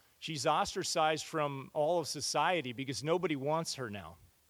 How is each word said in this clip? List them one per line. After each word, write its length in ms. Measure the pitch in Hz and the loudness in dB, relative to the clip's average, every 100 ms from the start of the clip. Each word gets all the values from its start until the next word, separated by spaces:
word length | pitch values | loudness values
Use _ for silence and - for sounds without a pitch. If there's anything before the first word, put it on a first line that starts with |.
| _ _ | _ _
She's 260 | - 156 139 | -8 0 2
ostracized 760 | 156 202 202 160 170 156 156 | 4 2 -2 0 4 4 2
from 440 | - 160 147 139 127 | 0 -2 0 -2 -6
all 240 | 156 151 175 | 0 2 2
of 80 | 147 | 0
society 680 | 151 123 151 156 180 127 | -4 -2 2 2 2 0
because 300 | 117 135 117 | -4 -6 -4
nobody 320 | 147 175 175 | 0 2 2
wants 400 | 147 139 160 165 | 0 0 0 -2
her 160 | - 123 | -4 -6
now. 280 | 101 82 90 - _ _ | -8 -10 -16 -20 _ _